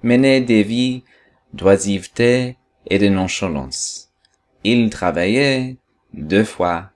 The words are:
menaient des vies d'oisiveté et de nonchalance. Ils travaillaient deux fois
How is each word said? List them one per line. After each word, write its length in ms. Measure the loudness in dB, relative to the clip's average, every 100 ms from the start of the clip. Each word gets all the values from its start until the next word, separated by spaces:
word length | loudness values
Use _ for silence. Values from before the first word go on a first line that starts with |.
menaient 400 | 4 4 4 2
des 220 | 4 2
vies 400 | 2 0 -2 -4 _ _ _ _ _
d'oisiveté 1040 | -2 2 2 2 -4 -6 -2 0 2 -2 -10 _ _ -4
et 100 | 2
de 120 | 2
nonchalance. 1000 | 2 -2 -4 -4 -6 -8 -10 -10 -12 -18 _ _ _ _ _
Ils 260 | 0 2 0
travaillaient 880 | -2 -4 -2 0 0 0 -2 -4 -10 _ _ _ -14
deux 300 | 0 0 0
fois 440 | -2 -2 -2 -8